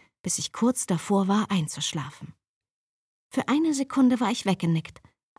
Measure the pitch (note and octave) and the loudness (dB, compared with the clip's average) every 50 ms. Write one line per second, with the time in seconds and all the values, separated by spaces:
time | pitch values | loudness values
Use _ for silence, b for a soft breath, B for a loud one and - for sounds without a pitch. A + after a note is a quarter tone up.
0 | b b b b - F#3+ - - D3 - - - A3 A#3+ B3+ - - - F#3+ D#3+ | b b b b -6 -6 -4 -4 -6 -6 -4 0 0 0 2 0 0 -2 -2 -2
1 | - - G3+ G3 F#3+ F#3 G3+ G#3+ A3 - G3+ F#3 D3+ D#3 - - - - - D#3+ | 0 0 0 2 2 2 2 0 0 0 0 0 0 -2 -4 -6 -6 -6 -6 -6
2 | C3+ C#3 - - - - - _ _ _ _ _ _ _ _ _ _ _ _ _ | -8 -8 -12 -16 -16 -18 -18 _ _ _ _ _ _ _ _ _ _ _ _ _
3 | _ _ _ _ _ _ - C4+ - - B3 D4+ D#4+ D#4+ D4+ C4+ C#4 - - C4+ | _ _ _ _ _ _ -4 -4 -2 0 2 2 2 2 0 0 -2 -2 2 4
4 | C4 B3 B3+ A3 B3 G3 A#3 - - G3 F#3 - - E3+ E3 D#3+ - - - - | 4 4 4 2 0 0 -2 -2 0 0 0 2 2 2 2 2 0 -4 -12 -20
5 | b b b b _ _ _ | b b b b _ _ _